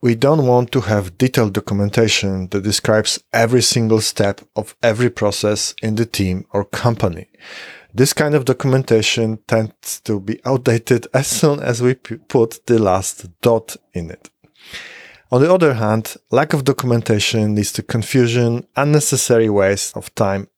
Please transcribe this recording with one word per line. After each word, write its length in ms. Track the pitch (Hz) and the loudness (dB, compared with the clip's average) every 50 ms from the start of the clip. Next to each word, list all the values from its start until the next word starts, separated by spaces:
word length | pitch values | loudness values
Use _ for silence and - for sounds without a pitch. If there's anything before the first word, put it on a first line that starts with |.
We 140 | - 123 117 | 2 0 0
don't 320 | 113 120 139 151 165 139 127 | 2 2 2 2 4 4 4
want 240 | 123 123 123 120 | 4 2 2 2
to 100 | - 135 | -2 -4
have 380 | 110 95 107 104 98 92 87 _ | 0 0 0 -2 -2 -4 -2 _
detailed 340 | 131 127 - - 117 104 98 | 0 0 2 2 0 0 0
documentation 920 | 107 - - 101 98 101 101 98 - 113 107 - - - 98 95 95 92 90 | -4 -4 -4 -2 -2 -2 0 0 0 0 2 0 -2 -2 -2 -4 -4 -6 -4
that 160 | - 101 98 | -6 -4 -4
describes 600 | 107 101 - - - 110 107 107 - - - _ _ | -2 -4 -2 0 2 2 2 2 0 -4 -6 _ _
every 300 | - 113 117 113 123 127 | -2 0 0 2 2 2
single 400 | 110 - - 123 117 110 110 110 | 2 2 0 0 2 2 2 2
step 400 | 110 - - - 107 101 98 - - _ _ | 0 -2 -2 0 -2 -2 -2 -4 -12 _ _
of 200 | - 104 - - _ | -8 -8 -8 -10 _
every 300 | - 120 110 104 123 120 | 0 0 0 2 0 -2
process 640 | 120 - 113 104 101 - - 104 107 101 - - - - - | 0 0 -2 -2 -2 0 -2 -2 -2 -2 -4 -6 -8 -6 -6
in 100 | 110 107 | -4 -2
the 140 | 107 117 110 | -2 -4 -4
team 380 | - - 101 92 90 92 - _ | -2 -2 -2 -2 -2 -4 -6 _
or 140 | _ 101 98 | _ -6 -6
company. 640 | - - - - 120 117 - - 101 85 82 90 _ _ _ - - - - - - - - - _ _ | -4 -8 -2 0 -2 0 0 -2 -2 -2 -4 -14 _ _ _ -20 -20 -20 -18 -18 -20 -20 -20 -20 _ _
This 180 | 98 127 139 | 2 2 2
kind 220 | - - 156 147 147 | 2 0 0 2 2
of 120 | 151 131 | 0 2
documentation 920 | 123 131 - - 139 131 131 131 - 117 110 107 - - - 117 110 110 107 _ - | 0 -2 0 0 0 0 0 2 2 2 2 2 0 -2 -2 -2 -2 -4 -6 _ -2
tends 520 | - 113 110 107 - _ - - - - | -2 -2 -2 -2 -8 _ -14 -14 -14 -12
to 180 | _ - 110 101 | _ -6 -6 -4
be 220 | 95 98 113 - _ | -4 -6 -8 -8 _
outdated 640 | 123 135 127 123 127 117 117 - - 131 117 - - - | -2 -2 0 2 0 0 0 2 2 0 0 0 0 -2
as 140 | 127 139 - | -2 -2 0
soon 320 | - - - 156 143 143 | -2 0 2 0 0 0
as 240 | - - 120 113 123 | -2 -4 -4 0 0
we 100 | 123 131 | 0 0
p-, 220 | - _ - 117 | -2 _ -14 -14
put 500 | 113 _ _ - 131 113 110 - - _ | -14 _ _ 2 2 2 2 0 -12 _
the 140 | - 120 113 | 0 2 2
last 480 | 110 98 92 95 95 - - - - 92 87 _ | 4 4 2 0 -2 -4 -10 -12 -16 -20 -20 _
dot 360 | - 123 117 113 110 - - - _ _ _ | 0 2 2 2 -2 -6 -18 -18 _ _ _
in 160 | 90 85 80 | -10 -10 -10
it. 220 | 80 - _ - _ _ _ _ _ _ _ - - - - - - - - - - - _ _ | -12 -18 _ -20 _ _ _ _ _ _ _ -20 -18 -18 -18 -18 -20 -20 -20 -20 -20 -20 _ _
On 80 | - 123 | 2 2
the 140 | 139 165 180 | 4 4 4
other 220 | 185 175 151 135 | 4 4 2 2
hand, 400 | 110 113 107 110 110 110 - - - _ _ | 2 0 0 0 0 -2 -6 -12 -16 _ _
lack 220 | - 123 147 156 - | 0 0 2 2 0
of 100 | 151 131 | -2 0
documentation 880 | 131 135 - - 127 120 117 113 - 113 104 101 - - 113 107 107 107 | 0 -2 0 0 0 0 0 2 2 0 0 0 0 0 0 0 0 0
leads 180 | 104 104 - - | 0 -2 -2 -4
to 100 | - 110 | -8 -8
confusion, 840 | _ - 120 107 - - 135 123 117 113 123 120 117 117 120 - _ _ | _ -4 -4 -4 0 2 2 2 2 2 2 2 2 0 -2 -6 _ _
unnecessary 760 | - 139 147 147 151 143 - - 131 - - 123 113 113 110 | -2 0 2 2 2 2 2 -2 -2 0 2 2 4 4 2
waste 440 | 104 101 98 95 101 98 - - - | 2 2 4 2 2 0 -4 -8 -10
of 200 | - 95 - _ | -12 -14 -14 _
time 320 | - 113 98 98 98 101 - _ | -2 -2 0 0 -4 -6 -10 _